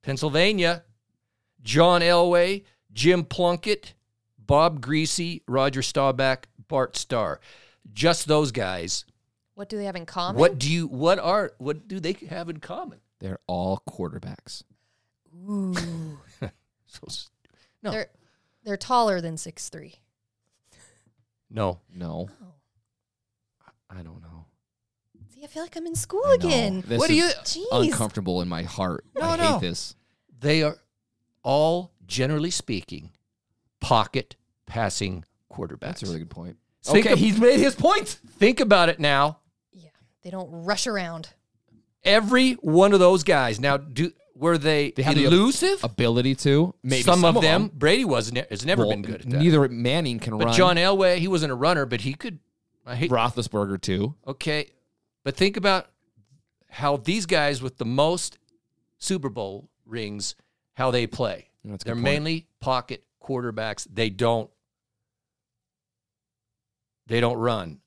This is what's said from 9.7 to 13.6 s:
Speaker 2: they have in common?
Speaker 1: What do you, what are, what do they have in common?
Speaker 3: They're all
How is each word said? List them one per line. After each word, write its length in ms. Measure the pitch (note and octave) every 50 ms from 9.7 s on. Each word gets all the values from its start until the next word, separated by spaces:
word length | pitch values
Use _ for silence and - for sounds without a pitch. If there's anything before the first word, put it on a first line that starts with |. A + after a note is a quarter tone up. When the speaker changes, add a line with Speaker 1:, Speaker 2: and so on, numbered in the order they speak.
| A3 G#3
Speaker 2:
they 60 | G3+
have 120 | G3 F3+
in 100 | F3+ E3
common? 320 | - - F#3 F3 F3+ G3 -
Speaker 1:
What 200 | D#3 F3 G3 C3
do 120 | B2 D3
you, 160 | E3 E3+ E3
what 320 | - C3 B2+ D3 E3 F3+ -
are, 340 | G#2+ E3 F#3+ G#3+ G3 - _ _
what 300 | B2+ C#3+ D3 D#3 - G#3
do 100 | F#3+ F#3+
they 140 | E3 F#3+ G3 - - -
have 200 | D#3 E3+ E3+ E3
in 100 | E3 D#3
common? 400 | - - F3+ E4+ F#4 D4+ - _ _ _ _ _
Speaker 3:
They're 180 | - F#2+ F#2 - _
all 360 | - F2+ F2